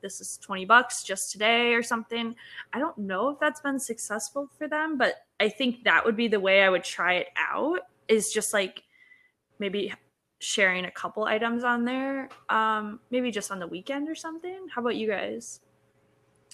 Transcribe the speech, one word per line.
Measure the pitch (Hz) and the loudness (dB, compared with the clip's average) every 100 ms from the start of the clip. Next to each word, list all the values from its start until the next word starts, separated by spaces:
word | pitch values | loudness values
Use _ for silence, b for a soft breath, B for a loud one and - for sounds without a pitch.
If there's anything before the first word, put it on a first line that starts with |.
"This | 196 - | -12 -10
is | - - | -12 -12
twenty | - 190 | -8 -4
bucks | 185 240 247 - | 6 6 6 -2
just | - 190 - | -4 -4 -6
today," | 196 214 233 240 | 0 4 4 4
or | 233 | 2
something. | 233 226 220 233 226 233 B B B | 0 -4 -4 -6 -6 -8 B B B
I | 214 | -4
don't | 294 - | -4 -4
know | 196 190 262 | -4 0 0
if | 285 | 0
that's | 302 302 | -2 -2
been | 277 269 | -4 -4
successful | - 226 - 202 - 277 285 - | -4 -8 -6 -6 -6 -6 -8 -8
for | 302 | -4
them, | 302 311 277 | -2 -2 2
but | 214 - _ - | 0 0 _ -2
I | 208 | 0
think | 214 254 240 | 2 -2 0
that | 202 165 233 | 4 4 4
would | 214 | 2
be | 233 | 2
the | 208 | 2
way | 190 196 | 6 8
I | 196 | 8
would | 180 | 6
try | - - 175 | 0 -2 2
it | 180 - - | 2 0 -4
out, | 156 - 269 359 - _ - | -4 0 0 -2 -6 _ 2
is | 220 202 | 2 2
just, | 214 - | -2 0
like, | 208 190 - _ b b b b b _ - | 0 -2 -6 _ b b b b b _ -6
maybe | 202 202 - - _ _ _ - | -4 -2 -4 -8 _ _ _ -12
sharing | - - 190 180 180 | -4 2 2 2 -4
a | |
couple | - 175 208 | -6 -8 -2
items | 214 214 233 233 | 0 0 0 0
on | 247 240 | 0 0
there, | 240 262 269 269 269 - - | 0 -2 -4 -4 -8 -10 -2
um, | 220 220 214 214 208 - | 0 2 0 -4 -10 -4
maybe | 254 247 | -2 0
just | 208 196 | -2 -6
on | 190 | -8
the | 170 | -8
weekend | 175 190 277 302 | -8 -6 -6 -6
or | |
something. | 320 330 320 359 381 370 | -8 -10 -10 -10 -12 -10
How | 240 | -4
about | 233 214 | -2 0
you | 220 | -2
guys? | 190 202 226 - - _ _ _ _ _ _ _ _ _ | -2 -4 -6 -10 -18 _ _ _ _ _ _ _ _ _